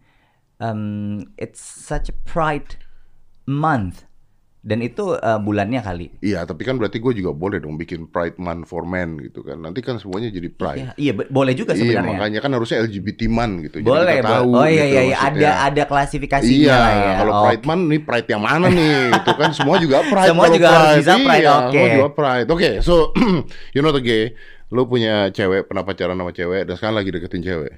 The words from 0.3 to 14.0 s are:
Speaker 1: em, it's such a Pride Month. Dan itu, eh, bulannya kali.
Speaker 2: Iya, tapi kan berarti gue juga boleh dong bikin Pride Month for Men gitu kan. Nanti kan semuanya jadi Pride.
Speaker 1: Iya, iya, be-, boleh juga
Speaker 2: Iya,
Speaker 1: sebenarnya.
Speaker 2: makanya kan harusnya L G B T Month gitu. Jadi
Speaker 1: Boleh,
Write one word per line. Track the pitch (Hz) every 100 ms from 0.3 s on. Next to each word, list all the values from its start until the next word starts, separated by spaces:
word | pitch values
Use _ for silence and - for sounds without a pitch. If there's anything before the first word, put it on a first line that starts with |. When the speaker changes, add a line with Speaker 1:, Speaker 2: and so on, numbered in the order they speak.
| _ _ -
Speaker 1:
em, | 113 107 107 104 104 104 -
it's | - - -
such | - - - 151 -
a | -
Pride | - 170 156 147 - - - - - - - -
Month. | - 139 156 135 92 90 - - _ _ _ _
Dan | 107 113
itu, | 120 120 196 156
eh, | 113 110
bulannya | 104 104 101 127
kali. | 104 87 85 -
Speaker 2:
Iya, | 104 92 82
tapi | 80
kan | 101 131
berarti | 101 113
gue | 123 113
juga | 90
boleh | 73 95 95
dong | 78
bikin | 78 82 82 80
Pride | 87 85 -
Month | 90 85 80
for | 85 85
Men | 90 85 78
gitu | 58 -
kan. | 64 76
Nanti | 78 92
kan | 123 117
semuanya | 98 95 117
jadi | 92 85
Pride. | - 87 69
Speaker 1:
Iya, | 127 -
iya, | 143 101
be-, | -
boleh | 135 135 120
juga | 226
Speaker 2:
Iya, | 95
Speaker 1:
sebenarnya. | 117 107 104
Speaker 2:
makanya | 95 107 107
kan | 139
harusnya | 127 117 147
L | 113
G | 98
B | 104
T | - 113
Month | 117 117 92 76
gitu. | -
Jadi | 110
Speaker 1:
Boleh, | 147